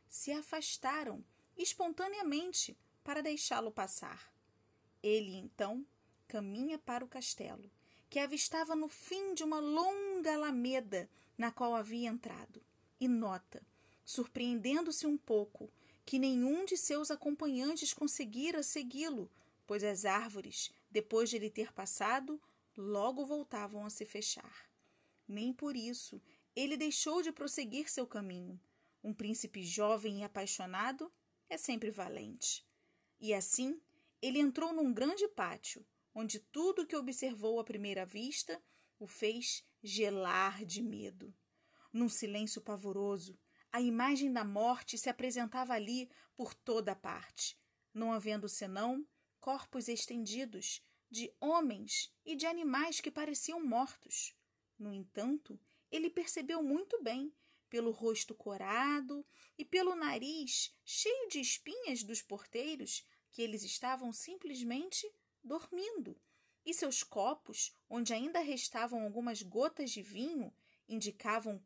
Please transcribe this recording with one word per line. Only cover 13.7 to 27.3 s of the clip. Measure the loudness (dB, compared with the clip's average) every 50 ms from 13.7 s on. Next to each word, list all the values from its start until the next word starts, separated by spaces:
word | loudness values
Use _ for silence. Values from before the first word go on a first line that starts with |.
| _ _ _ _ _ _ _
surpreendendo-se | 4 4 4 4 0 -2 -2 0 0 0 0 2 2 2 4 4 4 4 6 6
um | 6 2 2
pouco, | 2 2 2 2 2 0 -6 -12 -14 -14 -16 _ -20 -20 -20 _ _
que | -2 2 2
nenhum | 4 4 4 4 4 4 4 2 2
de | 2 4
seus | 6 6 6 4 2 0 0
acompanhantes | -2 0 -2 -2 -2 0 0 0 0 0 0 0 0 0 0 -2
conseguira | 0 0 2 2 2 0 -2 -4 -4 -2 -2 0 0 2
segui-lo, | 4 2 2 2 -2 -4 -4 -2 -2 -2 -2 -4 -6 -8 -12 -20 -20 _ _ _ _
pois | -4 -2 0
as | 0 0 2 2 2
árvores, | 2 2 2 0 -2 -6 -8 -10 -8 -6 -6 -6 -6 -8 _ _ _
depois | 0 0 0 2 4 4 4 2
de | 0
ele | -2 -4 -4
ter | -4 -4 -6 -4
passado, | -6 -4 0 2 2 4 4 2 2 2 0 -2 -6 -8 -8 _ _ _ _ _ _
logo | -6 -4 -2 0 2 2 2 0 0 -2
voltavam | -2 -2 -4 -4 -4 -6 -6 -6 -6 -8 -8 -4
a | -2
se | -2 -2 -2
fechar. | -4 -6 -4 -2 -2 -2 -4 -6 -14 -18 -20 -20 -20 _ _ _ _ _ _ _ _ _ _ _
Nem | -8 -6 -4 -2 -2
por | -2 -2 -4 -4 -4
isso | -4 -4 -2 0 0 0 0 -2 -6 -12 -20 -20 _ _ _ _
ele | -2 0 0 0
deixou | 0 0 2 2 2 2 2 2 2
de | 2 0